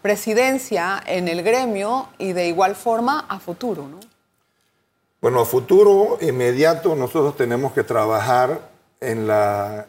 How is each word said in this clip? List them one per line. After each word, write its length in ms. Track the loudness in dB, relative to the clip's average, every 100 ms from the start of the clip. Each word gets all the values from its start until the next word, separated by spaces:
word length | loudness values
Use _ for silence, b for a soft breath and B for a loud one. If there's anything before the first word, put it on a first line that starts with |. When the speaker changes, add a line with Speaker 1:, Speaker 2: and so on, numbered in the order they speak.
Speaker 1:
presidencia 960 | 0 -2 0 0 2 -2 -2 -4 -2 -6 -4
en 220 | -4 -2
el 140 | -2
gremio 640 | 0 0 0 -4 -4 -4 -6 _
y 160 | -6
de 160 | -2 -2
igual 260 | 2 0
forma 520 | 0 -2 0 0 -4 -6
a 100 | -12
futuro, 480 | -10 -8 -6 -6 -10
¿no? 140 | -18 -20 _ _ _ _ _ _ _ _ _ _ _
Speaker 2:
Bueno, 200 | 0 0
a 40 |
futuro 720 | 2 0 4 6 8 6 2 0
inmediato 760 | -2 0 0 2 2 2 0 0
nosotros 400 | -2 0 0 0
tenemos 360 | -2 0 -2
que 100 | -2
trabajar 880 | 0 0 0 0 2 2 2 -2 -10 _ _ _
en 300 | -6 -4 0
la 580 | 2 2 -2 -6 -8